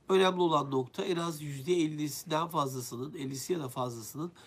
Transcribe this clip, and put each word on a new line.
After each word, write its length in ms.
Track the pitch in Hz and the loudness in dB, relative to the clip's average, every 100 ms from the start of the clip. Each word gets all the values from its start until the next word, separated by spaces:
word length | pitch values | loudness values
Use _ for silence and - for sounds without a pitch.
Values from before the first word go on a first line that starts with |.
| - | 2
Önemli 320 | 190 190 185 | 6 6 6
olan 300 | 175 151 139 | 4 4 4
nokta 320 | 135 131 - | 0 0 -4
en 120 | 196 170 | -2 0
az 260 | 170 151 | -2 -4
yüzde 320 | 147 139 131 | -8 -6 0
ellisinden 760 | 180 156 151 151 - - 156 170 | 2 2 0 -4 -4 -2 0 0
fazlasının, 680 | 165 139 131 123 117 135 | 0 0 -2 -6 -8 -8
ellisi 400 | - 135 135 - | -6 -6 -6 -2
ya 60 | 175 | -2
da 100 | 135 | -2
fazlasının 600 | 131 123 117 107 131 175 - | -2 -4 -4 -10 -8 -8 -10